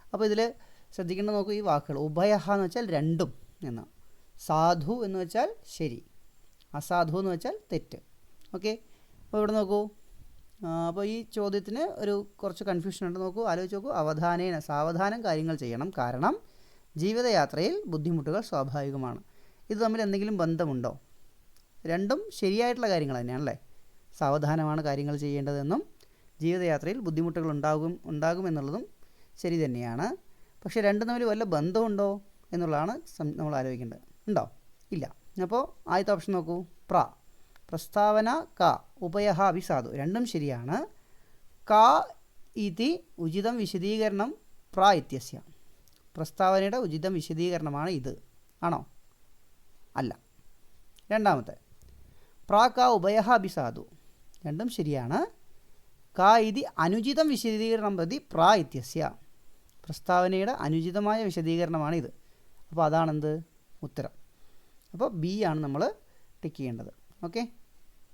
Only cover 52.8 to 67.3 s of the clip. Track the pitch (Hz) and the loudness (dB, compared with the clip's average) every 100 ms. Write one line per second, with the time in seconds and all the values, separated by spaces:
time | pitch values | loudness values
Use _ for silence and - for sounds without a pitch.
52.8 | 254 214 185 220 202 233 190 - 123 - | 4 4 4 4 6 4 4 -2 -4 -6
53.8 | - - - - - - 151 151 233 - | -12 -20 -20 -20 -20 -12 -6 -4 -4 -2
54.8 | 151 139 123 202 427 - - - - - | -2 -2 0 0 -2 -6 -20 -20 -20 -20
55.8 | - - - - 190 226 220 214 - - | -20 -20 -8 4 8 8 6 0 -4 0
56.8 | 165 220 226 294 311 269 226 214 226 226 | 2 2 2 2 4 2 0 0 2 2
57.8 | 208 190 165 277 - - 175 214 147 131 | 0 0 -2 -4 -4 6 6 6 2 -6
58.8 | - 160 - - - - - - - - | -6 -4 -4 -6 -16 -20 -20 -20 -20 -16
59.8 | - 151 - 180 180 190 202 - 147 160 | -12 -6 2 4 4 2 0 0 0 0
60.8 | 170 190 208 220 208 170 160 170 165 165 | 0 0 0 0 0 -2 0 0 0 0
61.8 | 151 165 123 - - - - - - 160 | 0 -2 -4 -10 -20 -20 -20 -20 -6 0
62.8 | 151 160 160 151 151 156 165 _ _ - | 4 4 2 0 0 -2 -6 _ _ -14
63.8 | 143 - - - - - - - - - | -12 -8 -10 -12 -20 -20 -20 -20 -20 -20
64.8 | - 175 269 180 170 202 185 156 147 139 | -16 -4 -4 -2 -4 0 0 0 -2 0
65.8 | 262 440 - - - - 151 - 131 117 | -2 -4 -14 -20 -20 -12 -12 -8 -8 -8
66.8 | - - - - 339 | -12 -18 -20 -12 -8